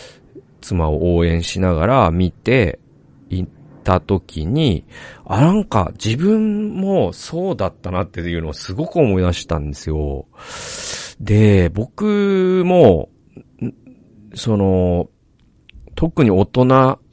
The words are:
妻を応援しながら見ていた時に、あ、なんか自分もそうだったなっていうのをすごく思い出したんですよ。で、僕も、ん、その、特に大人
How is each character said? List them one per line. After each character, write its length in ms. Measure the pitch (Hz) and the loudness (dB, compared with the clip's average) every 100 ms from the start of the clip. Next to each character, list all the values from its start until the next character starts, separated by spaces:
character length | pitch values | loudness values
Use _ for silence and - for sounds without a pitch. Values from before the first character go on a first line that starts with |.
| - - _ - _ _ | -20 -20 _ -20 _ _
妻 280 | - 92 78 | -6 -4 -2
を 260 | 76 87 85 | 0 0 2
応 80 | |
援 180 | 85 85 | 2 0
し 180 | 85 92 | -2 -2
な 140 | 92 | 0
が 120 | 80 95 | 2 2
ら 240 | 135 92 | 2 2
見 220 | 87 90 | 2 -2
て 480 | - - 127 85 - _ _ _ _ - | -2 0 2 2 -2 _ _ _ _ -10
い 140 | 92 90 - - - | -8 -8 -12 -20 -10
た 160 | - 92 | -2 -2
時 460 | - 98 - 78 78 | 0 -4 -4 -8 -4
に、 380 | 143 147 82 - - - - - | -2 0 -2 -6 -20 -20 -20 -6
あ、 140 | 101 | 0
な 120 | 156 | 2
ん 120 | 208 | 2
か 280 | 202 107 85 | 0 -2 -2
自 240 | - 104 123 | -4 -4 -2
分 580 | 190 220 220 208 214 | 0 0 0 -4 -6
も 380 | 202 190 190 92 | -6 -2 0 -2
そ 400 | 78 - 165 190 | -4 -10 -6 -6
う 40 | 156 | -4
だ 100 | 95 | -6
っ 80 | |
た 160 | - 90 | -6 -8
な 120 | 90 | -6
っ 40 | 87 | -6
て 140 | - | -8
い 160 | 85 85 | -6 -6
う 40 | |
の 60 | 80 | -6
を 40 | |
す 200 | 76 - | -10 -12
ご 140 | 95 165 | -8 -6
く 100 | 175 | 0
思 240 | 127 92 | 0 2
い 20 | |
出 100 | 90 | 0
し 140 | 85 - | -2 -4
た 120 | 82 | -6
ん 100 | 73 | -6
で 40 | |
す 160 | 71 - | -10 -6
よ。 360 | 76 73 67 - - - - - - - - - - | -6 -6 -8 -12 -20 -18 -16 -14 -12 -12 -12 -14 -12
で、 480 | 104 104 107 98 85 | 0 4 6 6 2
僕 920 | 92 120 - 208 208 202 190 185 185 | -2 -8 -4 -2 0 0 2 2 0
も、 460 | 175 180 123 82 - _ _ - - - | 2 6 6 6 -2 _ _ -20 -20 -10
ん、 100 | 120 - - - _ _ 107 | -10 -10 -20 -20 _ _ -20
そ 220 | - 120 104 | -8 -2 0
の、 520 | 95 92 90 87 - _ _ _ _ _ _ - - | 2 2 2 0 -4 _ _ _ _ _ _ -20 -18
特 300 | - 165 - | -4 -4 2
に 80 | 120 | 4
大 140 | 92 101 | 4 2
人 520 | 127 127 131 131 - _ | 2 4 4 4 0 _